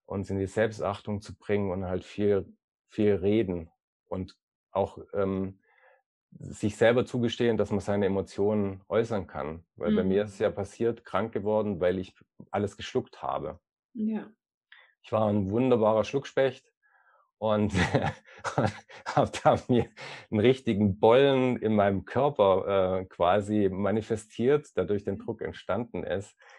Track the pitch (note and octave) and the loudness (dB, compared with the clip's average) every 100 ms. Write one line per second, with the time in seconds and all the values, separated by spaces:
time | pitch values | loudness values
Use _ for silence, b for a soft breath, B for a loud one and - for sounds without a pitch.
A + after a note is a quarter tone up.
0 | - G2 F#2 G2 F#2+ G#2+ A2 G#2+ E2+ G2+ | -8 -6 -4 -4 -2 0 0 0 -4 -4
1 | - G#2 - F#2 - G#2 G2 F#2 F#2 F#2 | -6 -8 -8 -12 -4 -2 -2 -4 -4 -6
2 | - - G#2 G2 - - _ _ _ - | -6 -2 2 2 -2 -12 _ _ _ 0
3 | G#2 G2 G2 G#2+ F#2+ E2+ D#2+ _ _ _ | 2 2 2 2 0 -4 -8 _ _ _
4 | - F#2 F#2 - _ _ _ F#2+ G2 - | -10 -8 -8 -12 _ _ _ -2 -2 -4
5 | - G2+ G2 F#2+ F#2+ - b b b b | -8 -2 -2 -2 -4 -10 b b b b
6 | b _ _ - - - G#2+ - A#2 B2 | b _ _ -18 -16 -6 -4 4 4 4
7 | A2 B2 A#2 - A#2+ G#2+ G#2 G2+ G2+ G2+ | 0 -2 -2 0 0 0 0 -2 -2 0
8 | F#2+ G2 F#2+ - G2+ G#2+ G2 F#2+ - G#2+ | 0 0 -4 -2 0 0 -2 -6 -4 -2
9 | A#2 G#2 F#2 D2 D2 E2 - - - G#2 | -2 -4 -8 -8 -10 -10 -14 -6 0 0
10 | F#2 G2 G#2 - G2+ G2 G2 - A#2 A#2 | 2 0 0 -2 -2 -2 -8 -4 -4 -4
11 | - F#2+ A2+ A2 G2+ G#2+ G#2 F#2 F2+ F#2 | -4 -2 -2 -4 -2 0 0 0 0 0
12 | F#2 - _ - - G2 G2+ - - B2+ | -6 -14 _ -20 -8 -4 -4 -6 -6 -6
13 | - - - C2+ - F#2 _ _ _ A3+ | -6 -8 -6 -6 -6 -12 _ _ _ -8
14 | G#3+ G#3+ - _ _ _ _ b b b | -6 -6 -10 _ _ _ _ b b b
15 | - A2 G#2+ G#2 F#2+ A2 C3 A#2+ G#2+ A2 | -4 0 2 0 0 0 2 4 4 2
16 | G#2 C3+ - - C3+ - _ _ b b | 0 -4 -4 0 0 -2 _ _ b b
17 | b b b - A2 G#2+ G2+ F#2 E2+ B2+ | b b b -6 -2 0 2 0 0 0
18 | - - - - - - G#2+ - - - | -2 -6 -14 -12 -8 -2 -2 -4 -16 -16
19 | - - A2 - - A#2 - A#2+ A#2 - | -4 0 0 2 2 2 2 2 0 -6
20 | B B B A2 A#2 C3 - G2+ G#2 F#2 | B B B 2 4 4 0 2 2 4
21 | A2 B2+ C#3 C3+ B2+ A#2+ A2 G#2+ G2+ G2 | 6 8 6 4 2 0 2 4 4 2
22 | F#2+ - D3 B2 G2 F#2+ G2 G2 F#2 F#2+ | -2 0 0 4 4 4 2 2 2 0
23 | F#2 - F2 G#2 G2 G#2+ F#2+ F#2 G2 A2 | -4 0 2 2 2 2 2 0 -2 -2
24 | - A2 - - A#2+ D3 - - F#2+ G#2 | -2 -6 -6 -2 2 0 0 -4 -2 -2
25 | G2+ G2 - A2+ - - - G2 A#2+ F2+ | -4 -6 -6 -8 -8 -8 -4 -4 -4 -8
26 | D2+ F#2 - _ B | -4 -6 -6 _ B